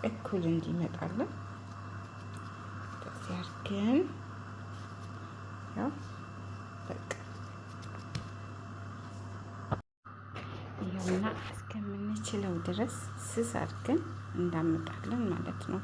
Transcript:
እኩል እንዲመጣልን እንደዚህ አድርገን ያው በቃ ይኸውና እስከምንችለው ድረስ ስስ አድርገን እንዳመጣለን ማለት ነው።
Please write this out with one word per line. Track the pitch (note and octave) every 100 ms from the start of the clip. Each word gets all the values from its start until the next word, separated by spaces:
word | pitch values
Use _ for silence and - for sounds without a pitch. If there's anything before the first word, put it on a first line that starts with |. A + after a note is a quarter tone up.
እኩል | - - - G3 E3+
እንዲመጣልን | E3 D#3+ E3+ E3 - E3 F#3+ F4 - - - - - - - - - - - - - - - -
እንደዚህ | - - - - F3+
አድርገን | - - - G3+ G#3 C4+ F#4+ - - - - - - - - - - - - - - - - -
ያው | A#3 - - - - - - - - -
በቃ | - - - - - - - - - - - - - - - - - - - - - - - - - - - - - - - _ - - - - - - - -
ይኸውና | F#3+ F#3 F#3 F#3 G#3 A3+ -
እስከምንችለው | - - A3 G3+ G3+ G3+ G#3+ G#3+ G#3+ G3 E3+
ድረስ | E3+ F#3 A#3+ - - -
ስስ | - - A#3 -
አድርገን | D#3+ - - D4+ - - -
እንዳመጣለን | - F3 E3 E3 D#3+ - - - A#3+ A3
ማለት | E3+ E3+ - -
ነው። | F#3+